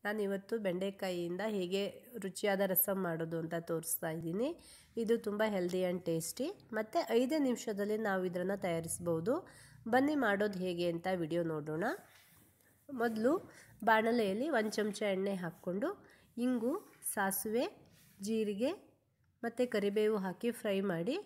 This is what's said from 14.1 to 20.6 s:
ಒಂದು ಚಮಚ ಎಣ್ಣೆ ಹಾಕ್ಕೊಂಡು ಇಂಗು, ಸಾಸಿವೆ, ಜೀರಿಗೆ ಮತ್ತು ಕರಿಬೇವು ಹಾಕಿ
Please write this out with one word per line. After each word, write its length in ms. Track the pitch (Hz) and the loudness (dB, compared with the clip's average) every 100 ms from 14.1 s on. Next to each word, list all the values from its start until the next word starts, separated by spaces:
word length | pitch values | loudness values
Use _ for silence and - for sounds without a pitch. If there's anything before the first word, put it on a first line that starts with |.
| 240 202 202 302 254 | 4 2 0 2 2
ಒಂದು 160 | 214 214 | 2 0
ಚಮಚ 240 | 208 202 208 190 | -2 0 0 0
ಎಣ್ಣೆ 200 | 196 196 | 0 -2
ಹಾಕ್ಕೊಂಡು 460 | 175 - 185 185 294 403 - - _ - 247 | -4 -6 -4 -2 -2 -4 -14 -20 _ -2 0
ಇಂಗು, 280 | 247 233 370 - - - | 2 0 -4 -8 -12 -6
ಸಾಸಿವೆ, 520 | - 196 196 220 226 359 - - - - - 196 | -2 0 0 0 0 -2 -6 -20 -20 -20 -10 -2
ಜೀರಿಗೆ 440 | 220 208 196 254 392 - _ _ _ _ _ | 0 0 0 -2 -2 -12 _ _ _ _ _
ಮತ್ತು 200 | 233 233 247 | -8 -2 0
ಕರಿಬೇವು 440 | 220 202 208 214 214 190 | 2 2 2 2 2 -2
ಹಾಕಿ 260 | 180 233 233 | -2 -2 -2